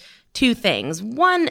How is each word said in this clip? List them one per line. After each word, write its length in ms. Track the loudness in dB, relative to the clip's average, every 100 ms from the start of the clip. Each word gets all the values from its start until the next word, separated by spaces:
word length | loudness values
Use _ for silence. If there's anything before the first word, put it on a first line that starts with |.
| -20 _ _
two 180 | -2 0
things. 500 | 0 -2 -2 -4 -8
One, 460 | -8 0 2 2 0